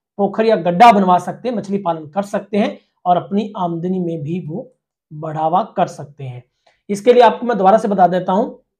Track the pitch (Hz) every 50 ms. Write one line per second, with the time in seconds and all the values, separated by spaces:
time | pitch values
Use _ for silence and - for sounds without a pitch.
0 | _ _ _ - 202 196 - - 220 226 220 185 165 175 175 175 233 240 214 202
1 | 190 185 180 175 - 185 - - - 240 254 202 - 190 202 196 202 170 165 160
2 | 156 147 - 196 202 - - 196 - - 220 202 190 - - - _ _ _ _
3 | - 180 180 175 156 - 196 202 240 240 202 208 180 170 170 165 170 180 185 185
4 | 175 165 165 160 143 147 170 185 156 147 160 165 175 - _ _ _ _ _ _
5 | _ _ 160 151 156 156 147 151 156 160 165 190 220 220 - - 175 147 - -
6 | 147 - - - 135 131 123 123 - _ _ _ _ _ _ _ _ - 202 196
7 | 202 247 240 247 240 220 233 - 240 233 233 190 190 190 208 220 - 214 202 190
8 | 180 170 180 180 175 196 185 196 254 294 - - _ _ _ _